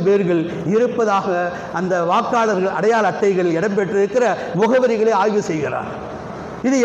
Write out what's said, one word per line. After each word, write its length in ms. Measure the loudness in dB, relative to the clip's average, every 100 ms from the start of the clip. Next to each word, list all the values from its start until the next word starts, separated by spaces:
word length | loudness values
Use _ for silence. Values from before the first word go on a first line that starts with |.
| 2
பேர்கள் 340 | 2 2 0 -2 -4 0
இருப்பதாக 540 | 2 2 0 0 0 0 -2 -2 -6 -8 -4
அந்த 140 | -2 0 0
வாக்காளர்கள் 640 | 0 0 0 0 0 0 0
அடையாள 260 | 2 2 2
அட்டைகள் 380 | 2 0 2 0 0
இடம்பெற்றிருக்கிற 680 | 0 0 0 0 0 2 0 0 -4 0
முகவரிகளை 520 | 2 4 2 2 2 2
ஆய்வு 200 | 2 0 -2
செய்கிறார். 400 | -2 -2 -4 -6 -10 -12 -12 -12 -12 -12 -4 0
இது 120 | 2